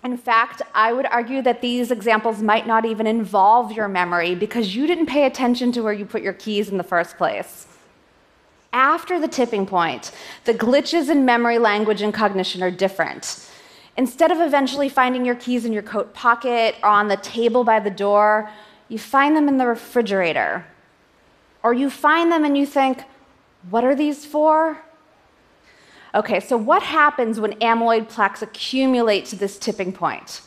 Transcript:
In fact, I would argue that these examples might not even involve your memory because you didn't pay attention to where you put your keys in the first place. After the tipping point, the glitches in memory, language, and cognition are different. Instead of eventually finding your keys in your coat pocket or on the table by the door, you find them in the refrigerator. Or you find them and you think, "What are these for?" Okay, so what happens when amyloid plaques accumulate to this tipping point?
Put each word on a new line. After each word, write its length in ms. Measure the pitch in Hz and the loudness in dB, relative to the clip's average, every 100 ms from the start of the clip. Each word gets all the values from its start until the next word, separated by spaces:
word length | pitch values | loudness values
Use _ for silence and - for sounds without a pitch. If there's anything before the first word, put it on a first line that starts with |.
| 247 | -6
In 100 | 247 | -6
fact, 460 | - 226 226 - - | 2 2 2 -4 -6
I 200 | - 220 | 0 2
would 120 | 240 269 | 2 0
argue 340 | 240 233 269 | 0 -2 -2
that 180 | 247 240 | 0 0
these 320 | 247 247 240 | -2 -2 -2
examples 500 | 240 202 233 233 214 | -2 2 2 2 -2
might 240 | 214 220 - | 2 2 2
not 200 | 226 226 | 0 0
even 220 | 214 220 | -2 0
involve 680 | 226 202 202 196 233 220 | 0 0 4 6 6 2
your 160 | 220 208 | -4 -4
memory 460 | 190 175 175 170 180 | 0 0 0 0 -2
because 380 | 208 233 208 | -4 -2 -4
you 140 | 202 302 | -2 -2
didn't 200 | 349 311 | 0 0
pay 180 | 269 269 | 2 2
attention 480 | 262 254 240 247 | 2 0 0 0
to 80 | 240 | -2
where 100 | 220 | -2
you 140 | 208 202 | -4 -6
put 160 | 220 | -6
your 100 | 196 | -6
keys 380 | 190 - 208 208 | -8 -6 -4 -2
in 80 | 196 | -4
the 60 | |
first 340 | 180 175 175 - | -2 -2 -2 -2
place. 500 | 175 104 - - - _ _ _ _ _ _ _ _ _ _ | -2 -2 -10 -14 -20 _ _ _ _ _ _ _ _ _ _
After 480 | 240 269 330 - 359 | 2 2 2 -2 -4
the 80 | 294 | -2
tipping 380 | - 240 220 190 | -2 -2 -2 -2
point, 460 | 190 165 123 - - - - - | 0 0 -4 -12 -18 -20 -10 -4
the 80 | |
glitches 560 | 226 226 277 - 339 277 | 0 2 2 2 -2 2
in 160 | 302 262 | 2 4
memory, 320 | 240 240 233 | 4 2 2
language, 440 | 226 208 214 208 | 2 2 0 0
and 120 | 208 | -2
cognition 500 | 214 214 190 185 180 | 0 0 0 -4 -4
are 80 | 180 | -4
different. 760 | 180 202 190 160 - - - - - - - - - | -2 -4 -2 -6 -6 -12 -14 -16 -20 -20 -20 -16 -6
Instead 340 | 247 - 320 | -4 0 2
of 80 | 339 | 2
eventually 480 | 339 285 269 269 277 | 2 2 0 -2 -2
finding 380 | 269 254 254 247 | 0 0 0 -2
your 100 | 240 | -4
keys 300 | 247 247 226 | -2 -4 -2
in 80 | |
your 100 | 214 | -6
coat 300 | 208 214 - | -6 -6 -6
pocket 600 | - 240 240 247 240 226 - | -2 0 0 0 0 0 0
or 60 | 208 | 2
on 220 | 208 208 | 2 2
the 80 | 196 | -2
table 480 | - 233 233 233 233 | -4 -2 0 2 2
by 160 | 220 | 2
the 100 | 202 | 0
door, 580 | 185 202 208 214 214 214 - - - _ | -4 2 4 4 2 -2 -14 -20 -20 _
you 80 | 226 | -12
find 380 | - 262 285 311 | -2 2 4 4
them 140 | 294 | 2
in 80 | 269 | 2
the 80 | 247 | 0
refrigerator. 1000 | 226 - 247 214 196 175 143 90 98 175 _ _ _ _ _ _ _ _ _ | -2 -2 -2 0 0 0 0 -2 -4 -10 _ _ _ _ _ _ _ _ _
Or 120 | 226 | -2
you 160 | 247 277 | 0 -2
find 420 | - 302 320 339 | 0 2 2 2
them 140 | 339 302 | 2 2
and 120 | 285 | 0
you 80 | 285 | 0
think, 380 | 285 269 254 - - _ _ _ _ 180 | 0 0 -2 -10 -20 _ _ _ _ -6
"What 140 | 214 | 0
are 100 | 247 | 2
these 320 | 277 302 285 - | 2 0 -4 -6
for?" 560 | 294 311 311 320 302 - _ _ _ _ _ _ _ _ _ _ - - - | 0 2 4 0 -4 -16 _ _ _ _ _ _ _ _ _ _ -20 -4 -4
Okay, 240 | - 202 | 0 -4
so 160 | - 240 | -2 -4
what 280 | 214 349 | 2 0
happens 540 | - 311 294 294 233 220 | 2 2 2 2 -4 -2
when 220 | 214 220 | -4 -2
amyloid 480 | 226 233 233 226 226 | 0 2 2 0 -2
plaques 340 | - 202 202 | -2 -2 -2
accumulate 840 | 214 - - 262 262 254 233 196 - | -14 -10 -6 0 2 2 2 0 -2
to 100 | 196 | -6
this 240 | 202 - | -6 -6
tipping 320 | - 208 185 | -8 -4 -6
point? 480 | 190 165 113 - - | -4 -4 -6 -12 -20